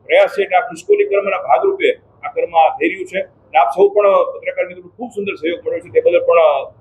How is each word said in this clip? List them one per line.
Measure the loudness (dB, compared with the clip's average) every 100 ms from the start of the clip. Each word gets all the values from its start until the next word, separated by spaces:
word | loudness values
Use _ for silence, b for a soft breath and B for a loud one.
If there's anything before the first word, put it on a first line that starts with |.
| 0
પ્રયાસ | 2 2 0
છે. |
એટલે | 0 0
આ |
ખિસકોલી | -2 -6 0 0 2
કર્મના | -2 -2 -4
ભાગરૂપે | 0 0 0 0 -2 -2 _ _
આ | -10 -6
કર્મ | -2 2 2 0
થઈ | -4
રહ્યું | -4 -8
છે. | -8
અને | -8 _ _ 0
આપ | 0
સૌ | 2 2
પણ | 4 2
પત્રકાર | 2 0 -6 -8 -6 -8
મિત્રો | -10 -20 -16
ખૂબ | -12
સુંદર | -8 -8 -6
સહયોગ | -6 -6 -6
મળ્યો | -8
છે | -4
તે | 0
બદલ | 2 2
પણ | 2 4 4 2 -4 -14